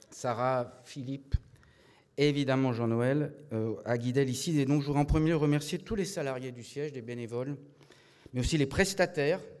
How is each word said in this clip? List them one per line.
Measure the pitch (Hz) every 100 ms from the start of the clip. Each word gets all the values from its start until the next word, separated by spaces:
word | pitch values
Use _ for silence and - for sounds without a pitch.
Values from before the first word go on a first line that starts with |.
| -
Sarah, | - 127 113 127 127 120 - -
Philippe, | 147 123 139 - - - - - _ - - _ -
et | 147
évidemment | 143 135 131 131
Jean-Noël, | 117 117 117 123 147 143 - -
euh, | 110 113 104 113
à | 120
Guidel | 123 131 135
ici. | 123 175 151
Et | 135
donc | 147
je | 139
voudrais | 143
en | 143
premier | 160 156
lieu | 160
remercier | 147 147 147 180
tous | - 220
les | 190
salariés | 175 139 127 131
du | 120
siège, | 113 143 151
les | 127
bénévoles, | 117 120 117 120 131 143 - - - - - - -
mais | 123
aussi | 123 156
les | 139
prestataires, | - 190 - 175 151 143 185 - -